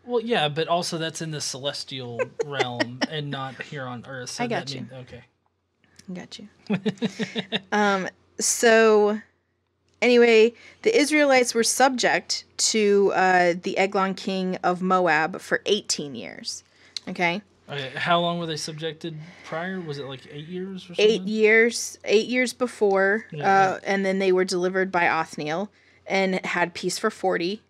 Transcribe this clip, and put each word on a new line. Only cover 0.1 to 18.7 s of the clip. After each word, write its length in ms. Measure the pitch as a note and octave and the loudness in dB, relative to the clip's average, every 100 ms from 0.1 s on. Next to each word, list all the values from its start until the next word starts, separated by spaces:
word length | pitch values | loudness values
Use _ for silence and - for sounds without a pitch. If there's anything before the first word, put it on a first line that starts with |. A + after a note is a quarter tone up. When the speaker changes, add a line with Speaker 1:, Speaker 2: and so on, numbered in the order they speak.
| A#3+ | -4
Speaker 1:
yeah, 280 | A3+ G#3+ D3+ | 0 0 0
but 200 | D3 D#3+ | -2 0
also 300 | F3 F3 E3 | 0 -2 -6
that's 240 | D#3+ D#3 | -6 -6
in 80 | D#3+ | -8
the 100 | D3+ | -8
celestial 800 | - C3 C#3 C#3 - C3+ B2 A#2 C#3 | -8 -6 -6 -8 -12 -10 -10 -8 -8
Speaker 2:
<laughs> 120 | - | -6
Speaker 1:
realm 560 | D3 C#3 B2+ A#2+ A#2 B2+ C#3+ | -6 -6 -8 -8 -8 -8 -8
and 200 | D#3 C#3+ | -8 -8
not 300 | C#3 C3+ A#2+ | -10 -10 -12
here 220 | - D3 B2+ | -14 -12 -12
on 180 | B2 G#2 | -12 -14
earth. 240 | C3 B2 | -14 -14
So 140 | - | -8
Speaker 2:
I 20 | A#3+ | -6
Speaker 1:
that 180 | G3+ C3 | -6 -8
Speaker 2:
got 80 | |
you. 60 | C3 | -12
Speaker 1:
mean, 80 | A#2+ C3 | -14 -16
okay. 240 | B2+ B2 _ _ _ _ _ _ _ _ - | -18 -20 _ _ _ _ _ _ _ _ -16
Speaker 2:
Got 260 | F3+ - - | -16 -14 -18
you. 100 | G#3 _ - | -20 _ -4
Speaker 1:
<laughs> 100 | G3 G#3+ - G#3+ - G3+ A3+ - A3+ - | -2 -2 -4 -6 -6 -8 -8 -8 -10 -4
Speaker 2:
Um, 360 | G#3+ G#3 G3 F3+ _ _ - | 0 2 0 -4 _ _ -6
so, 800 | - - A#3+ A3+ A3+ G#3+ G#3 G#3+ - _ _ _ _ _ _ _ | -4 2 6 6 6 6 4 0 -8 _ _ _ _ _ _ _
anyway, 520 | A#3+ A#3+ A#3 A3 A3+ - - - | 4 6 8 8 6 2 -20 -4
the 140 | G#3+ A#3+ | 2 2
Israelites 580 | C#4 D4+ C#4+ C4 A#3+ | 4 4 6 6 4
were 80 | A#3 | 2
subject 800 | A3+ - C4+ B3+ F3+ D#3+ - - - - | 0 4 2 4 0 0 -2 -8 -8 -2
to, 540 | - A3 G#3 G3+ G3 | 0 2 4 6 4
uh, 400 | - F#3 F3+ F3 F3+ | 4 4 4 4 2
the 160 | F#3+ - | -4 0
Eglon 360 | G3 G3+ F#3+ | 0 0 -2
king 420 | F#3+ - F#3+ F#3 F#3 | -2 -4 -4 -4 -2
of 180 | F3+ F3+ | -2 0
Moab 580 | F#3 F#3 F3+ D3+ D#3+ F#3+ | 0 2 4 2 0 -6
for 200 | - - - | -4 -4 0
eighteen 480 | G#3 - - D3 | -2 -2 -6 -6
years. 500 | A#2 E2 G1+ - - _ _ _ - - | -12 -14 -12 -12 -12 _ _ _ -14 -10
Okay? 340 | F#3 F3 F3+ _ _ - | -2 -2 -2 _ _ -12
Speaker 1:
Okay, 200 | C#3+ C3 | -10 -10
how 260 | - - F3 | -6 2 2
long 180 | E3+ F3 | 2 -2
were 80 | E3 | -4
they 100 | D3+ | -6
subjected 600 | - | -8